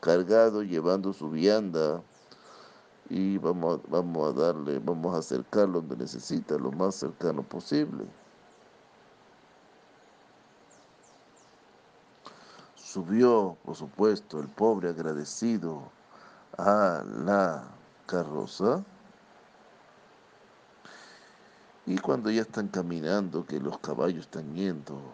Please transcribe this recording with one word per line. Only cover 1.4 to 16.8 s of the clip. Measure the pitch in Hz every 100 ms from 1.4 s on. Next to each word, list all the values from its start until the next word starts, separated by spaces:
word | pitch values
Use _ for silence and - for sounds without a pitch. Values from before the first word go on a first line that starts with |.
| 90 107 101 80 78 82 - - - - - - - - - - -
y | - 95 98
vamos | 80 90 82 85
a, | -
vamos | 80 87 82 76
a | 64
darle, | 82 78 71 69
vamos | 57 85 85 85
a |
acercarlo | 76 64 - 107 101 87
donde | 80 62
necesita, | 64 - - - - 76
lo | 65
más | 71 95 95
cercano | - - 85 73
posible". | 67 85 - 147 151 - 52 - - - - - - _ _ _ - _ - _ _ - _ - _ _ _ _ _ _ _ _ _ - - _ _ - _ _ - - _ - _ _ _ _ - - - - - -
Subió, | - 95 85 107 123 117 98 -
por | - -
supuesto, | 76 - 104 104 - 78
el | 73
pobre | 71 107 107 87
agradecido | 80 80 76 73 - 113 113 85 76 71 - - - - - - -
a | 92 104